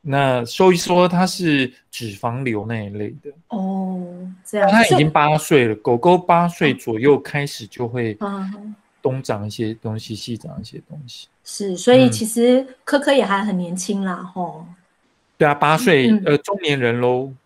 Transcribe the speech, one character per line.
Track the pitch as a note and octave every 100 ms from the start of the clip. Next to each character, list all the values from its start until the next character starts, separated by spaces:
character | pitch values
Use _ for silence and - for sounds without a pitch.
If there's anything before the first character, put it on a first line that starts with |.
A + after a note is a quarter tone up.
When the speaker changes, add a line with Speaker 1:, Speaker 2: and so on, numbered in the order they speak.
Speaker 1:
那 | D3+ C#3 C#3 B2+
兽 | A#2 - F#3+
医 | F3
说 | - F3 F3+
它 | F3 F#3
是 | - F3 C#3+ C3 _ _
脂 | - A#2
肪 | G2 B2 A#2+
瘤 | C3+ G#2+ G#2+
那 | A2+
一 | G2+
类 | G2+ G#2 C#3+
的。 | D3 C#3+ _
Speaker 2:
哦， | A3 F#3+ F#3+ F#3+ F#3 F3+ F3+ F#3 F#3
这 | - G#3
样。 | G3
Speaker 1:
那 | G#3
它 |
已 | A3
经 | F3+
Speaker 2:
所 |
以 | D3+
Speaker 1:
八 | D#3 D3+ D3+
岁 | - D3+ A#2+
了， | G#2+
狗 | - A#2+
狗 | E3+ F3+
八 | F3 E3+ F3
岁 | E3 D#3
左 | B2+ - A2
右 | C3 C#3
开 | - D3 C#3+
始 | - A2+
就 | - A#2+
会 | B2 A#2 G#2
Speaker 2:
嗯。 | G3+ G3+ F#3+ G3+ G#3 G#3+ _ _
Speaker 1:
东 | C#3 C3
长 | C3 A2 G#2
一 |
些 | G#2 A2
东 | A2+ A2+ G#2+
西， | -
西 | G#2+ - A2+
长 | - -
一 |
些 | G#2+ - -
东 | D3+ B2+
西。 | - - _
Speaker 2:
是， | - - G3+ F3+
所 | -
以 | B3+ B3+
其 | -
实 | A3 - A#3+ B3
Speaker 1:
嗯。 | C4+ -
Speaker 2:
柯 | - C#4+
柯 | C#4+
也 | C#4
还 | G3 G3
很 | G#3 F#3
年 | F3
轻 | F3+ - G3
啦， | F#3+ F3 F#3
吼。 | - F3 D#3 E3+ - _ _ _ _ _ _
Speaker 1:
对 | D#3
啊， |
八 | C#3+ D3 D#3
岁， | B3 D3+ B2
Speaker 2:
嗯。 | G#3+ F#3
Speaker 1:
呃， | C#3+
中 | - G3+
年 | E3+ C#3+
人 | A#2+ A#2+
咯。 | B2 B2+ C3+ C3